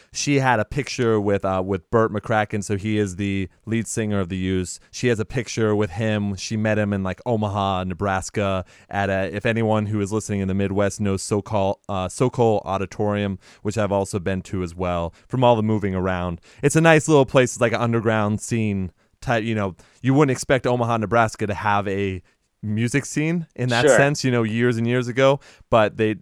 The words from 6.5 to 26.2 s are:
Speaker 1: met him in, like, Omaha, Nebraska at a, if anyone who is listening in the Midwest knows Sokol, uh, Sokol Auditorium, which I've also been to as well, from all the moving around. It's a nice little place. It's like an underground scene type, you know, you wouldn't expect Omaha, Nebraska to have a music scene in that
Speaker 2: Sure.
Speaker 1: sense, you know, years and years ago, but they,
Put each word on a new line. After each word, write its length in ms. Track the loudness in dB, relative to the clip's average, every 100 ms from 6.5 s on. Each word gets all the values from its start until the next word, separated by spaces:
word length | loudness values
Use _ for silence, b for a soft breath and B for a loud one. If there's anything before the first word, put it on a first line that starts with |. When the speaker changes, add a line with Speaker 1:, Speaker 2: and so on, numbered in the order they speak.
| -2
Speaker 1:
met 220 | 0 0
him 160 | 0
in, 80 | -2
like, 180 | -4 -6 -2
Omaha, 580 | -2 0 0 -2 -2
Nebraska 800 | -4 -4 -2 -2 -2 -2 -2 -2 -6 b _
at 220 | -4 -2
a, 260 | -2 -2 -4
if 80 |
anyone 400 | -2 0 2 0
who 160 | 0 -2
is 140 | -2
listening 260 | -2 -2 -2
in 80 | -2
the 60 |
Midwest 440 | 0 0 2 0 0
knows 220 | -2 -2
Sokol, 580 | -2 -4 -2 -2 -2 -4 -6
uh, 180 | -4 -4
Sokol 540 | 0 0 2 2 2
Auditorium, 720 | 0 -4 -4 -2 -2 0 -2 -6 b b
which 160 | -6 -2
I've 160 | 0
also 260 | 0 0 -4
been 220 | -4 -4
to 180 | -4 -6
as 120 | -6
well, 380 | -4 -2 -2 -4 b _
from 160 | 2
all 120 | 4 6
the 60 |
moving 320 | 4 0 0
around. 460 | 0 0 -2 -4 -6 b b
It's 120 | -2
a 60 | 2
nice 260 | 4 4 4
little 200 | 4 4
place. 240 | 2 2
It's 100 | 0
like 120 | -2
an 80 | 0
underground 600 | 0 0 0 0 0 -2
scene 520 | -2 -2 0 -2 -4 -10 _ _
type, 220 | -2 -2
you 140 | 0 -2
know, 180 | -4 -6 b b
you 140 | 2
wouldn't 160 | 4 4
expect 380 | 2 0 0 2
Omaha, 300 | 0 0 -2
Nebraska 500 | 2 2 2 0 -6
to 60 |
have 340 | -2 0 0 0
a 340 | -2 -2 -4 -10 _ _ _
music 420 | -6 -2 0 -2
scene 440 | -2 -4 -2 -2 -6 -6
in 140 | -2
that 160 | 2 4
Speaker 2:
Sure. 100 | 6
Speaker 1:
sense, 260 | 4 2
you 80 | 0
know, 140 | 0
years 320 | 0 0 0 0
and 100 | 0
years 220 | 0 -2
ago, 320 | 2 4 2 b b _
but 280 | 4 4 2
they, 180 | 0 0